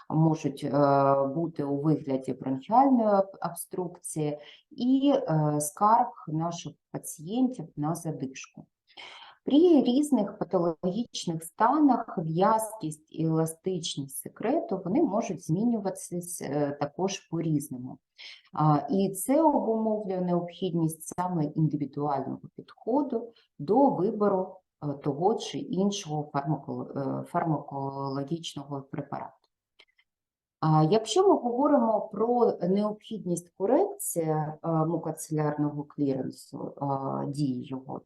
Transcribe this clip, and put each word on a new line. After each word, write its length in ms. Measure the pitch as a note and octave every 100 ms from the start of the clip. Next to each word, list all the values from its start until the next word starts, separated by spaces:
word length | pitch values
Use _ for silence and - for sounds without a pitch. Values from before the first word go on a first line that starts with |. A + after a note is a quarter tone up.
| -
можуть, 540 | D#3 D#3+ D#3 C#3+ -
е, 600 | C#3+ C#3 C#3+ C#3 C#3 C#3 C3+
бути 380 | C3+ E3 E3
у 140 | C#3+ C#3+
вигляді 560 | D3+ D3 - C3 -
бронхіальної 760 | B2+ C3 C3 - A3+ C#4 B3+ G#3+
об-, 280 | G3+ G3 - F3
обструкції 920 | - - - F3+ - - D#3+ D3+ D3 - - _
і, 420 | - B3 C4+ C#4 -
е, 460 | - D#3 D3+ D3
скарг 640 | - - G#3 A3+ - - -
наших 460 | D#3 E3 F3 - - _
пацієнтів 720 | - - - D#3 A#3 B3+ - D#3 -
на 180 | D3 E3
задишку. 680 | E3 C#3+ C3 - - - - _ _ - - - - - -
При 120 | C#4+ F4+ D#4
різних 540 | A#3+ B3 D4 A#3 G3+ -
патологічних 1040 | F3+ F#3+ E3+ D#3+ F#3 G3 A#3+ - - E3
станах 760 | - - - D4+ D4 B3 - -
в'язкість 880 | D#3+ D#3+ G3 - - - D#3 D3+ _
і 140 | - D#3+
еластичність 920 | D#3+ D#3+ D#3+ - F#3 D#3+ - C#3 -
секрету, 640 | - - G#3+ D#4+ - F#3+ E3+
вони 180 | A#3
можуть 420 | D#4+ G3+ - D#3+ -
змінюватися, 1000 | E3 A#3+ A3+ F#3+ F#3 - F3 F3 - -
е, 260 | C#3+ C#3+
також 480 | C#3 - - F#3+ G3
по-різному. 760 | - E3 E3 D3 - B2 B2+ - _ - - - _
А, 260 | - D#3 D3 -
і 200 | G3 G3
це 320 | - - C#4+
обумовлює 800 | D#4+ C4 G#3 A3+ A3 G#3 G3 F#3
необхідність 840 | F3+ F3 F3 - F#3+ E3+ D#3+ -
саме 420 | - - F3+ F3 D3
індивідуального 960 | - D#3 D3 C#3+ - D3 C#3 C3 C3 - -
підходу 760 | - - - C4 C#4 A3+ - - _ -
до 300 | D3 A3+ C#4
вибору, 680 | D#3+ F#3+ G#3+ G3+ F#3+ F#3 - _ _
е, 100 | D3
того 420 | C#3 D#3 C#3 F#3 A3
чи 220 | - C#3
іншого 720 | - E3+ G3+ G3+ D#3 D3+ D3
фармако-, 880 | C#3 D3 D#3 - B2 C3 - C3+ C3+
е, 20 |
фармакологічного 1600 | C3+ C#3 E3 D3 - C#3 C#3 C#3 C#3 C#3 C#3 E3 E3 - C#3+ C#3+
препарату. 520 | C3+ D#3+ - C3+ C3+ - _ _ _ _ _ _ _ _ _ _ _ _
А 220 | D#3+ D#3
якщо 440 | D#3 A3 - F4+ G4
ми 80 | D#4
говоримо 640 | A#3+ A#3+ D4 C#4 A3+ G#3+
про 520 | - G3 A3+ B3 G#3+ G3
необхідність 880 | F3 G3 G#3+ G#3+ - A3 E3+ E3+ - -
корекції, 680 | F#3+ C#4 G4+ - - F3 D#3+
е, 320 | D#3 D3+ D#3
мукоцелярного 1200 | E3 D#3+ D#3+ E3 A#2 A2+ - D3+ D3+ D3 D3 D3
кліренсу, 920 | C#3+ - C#3+ C3 B2+ C3 - - - -
е, 460 | C#3 C#3 C3+ C3+ C#3
дії 360 | C#3+ C#3+ B2
його, 380 | - C3 C3+ C3+